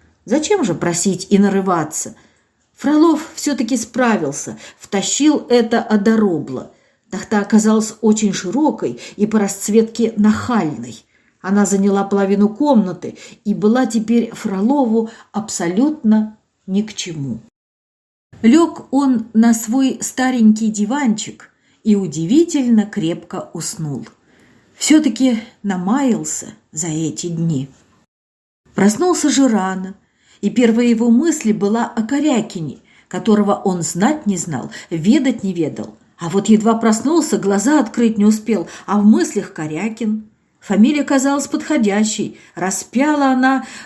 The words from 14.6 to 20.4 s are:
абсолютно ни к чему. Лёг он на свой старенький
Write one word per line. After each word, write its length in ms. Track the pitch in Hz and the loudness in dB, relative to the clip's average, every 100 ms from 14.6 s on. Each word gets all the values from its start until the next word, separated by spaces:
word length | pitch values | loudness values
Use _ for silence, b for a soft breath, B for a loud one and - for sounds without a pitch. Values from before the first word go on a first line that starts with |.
| 214 285 247 226 220 B B | 0 0 0 0 -2 B B
абсолютно 1040 | 214 - - 175 185 294 302 220 214 214 - _ _ - | -10 -8 -6 -4 0 0 0 2 2 0 -8 _ _ -6
ни 160 | 196 | -4
к 120 | 214 | -4
чему. 460 | - 185 156 135 113 - _ _ _ _ _ _ _ _ - | -8 -10 -8 -8 -10 -14 _ _ _ _ _ _ _ _ -2
Лёг 440 | 220 302 330 - - | 4 4 4 -2 -4
он 340 | 262 277 240 220 | 0 2 0 0
на 180 | 220 233 | 2 4
свой 460 | 226 - 262 262 - | 2 0 0 0 -2
старенький 680 | - - 254 254 | -6 -4 -2 4